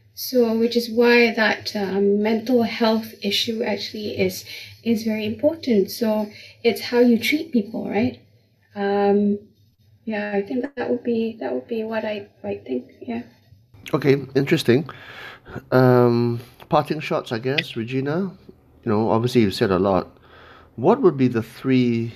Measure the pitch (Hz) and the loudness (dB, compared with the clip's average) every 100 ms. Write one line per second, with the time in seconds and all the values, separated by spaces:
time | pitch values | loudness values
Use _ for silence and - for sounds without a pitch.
0 | _ - - 254 226 226 233 240 233 220 | _ -14 -2 0 0 0 0 0 -2 2
1 | 240 240 233 226 214 - - 208 190 190 | 4 6 4 2 0 -2 -6 -6 -2 0
2 | 202 208 214 226 226 247 220 - 226 220 | 2 2 0 -2 0 0 0 0 0 0
3 | - - 202 - - 220 214 202 - 214 | -4 -8 -4 -4 -4 -4 -4 -4 -6 -8
4 | 208 - 185 - - - - - 226 226 | -8 -2 -2 -4 -12 -16 -18 -8 -2 -2
5 | 226 214 214 220 294 320 269 208 185 - | -2 -4 -6 -2 -2 0 2 2 2 -2
6 | 220 214 208 - - - 233 196 - 240 | -2 -2 -4 -12 -20 -4 -2 -2 0 4
7 | 247 226 - 302 330 240 202 202 208 196 | 4 4 2 -2 -2 -2 -2 -6 -4 -2
8 | 247 - _ _ _ _ _ 202 202 202 | -2 -4 _ _ _ _ _ -4 -2 2
9 | 202 202 202 202 - _ _ _ _ _ | 2 4 2 0 -6 _ _ _ _ _
10 | 226 208 208 202 196 254 285 254 240 240 | -8 -6 -4 -4 -2 -4 -4 -6 -4 -4
11 | 247 226 226 226 269 254 - 226 220 220 | -2 -2 -2 -4 -6 -6 -6 -6 -4 -4
12 | 214 208 202 _ 208 202 - 127 - - | -4 -8 -10 _ -10 -8 -6 -8 -8 -14
13 | 123 117 - _ _ _ _ - - 151 | -10 -10 -10 _ _ _ _ -20 -6 0
14 | 143 139 135 135 139 151 - 127 - - | 2 2 0 -2 0 2 4 2 0 -12
15 | - - - - - - - 131 127 123 | -20 -18 -18 -20 -16 -16 0 4 6 6
16 | 123 120 120 117 - - - 156 151 156 | 6 4 0 -4 -10 -20 -2 0 0 -4
17 | 139 160 - 113 131 147 139 117 113 131 | -4 -6 -4 -6 -4 -4 -4 -6 -6 -4
18 | 139 165 190 - - - _ _ 117 104 | -2 -2 -4 -8 -20 -20 _ _ 0 0
19 | 110 113 123 123 104 - 107 90 98 92 | 2 2 2 4 2 2 2 4 4 2
20 | - - - - - - - - 147 254 | -2 -10 -20 -20 -20 -20 -18 0 2 4
21 | 196 139 127 110 - - 131 131 120 117 | 4 4 2 0 -4 -6 0 2 2 0
22 | 117 | -4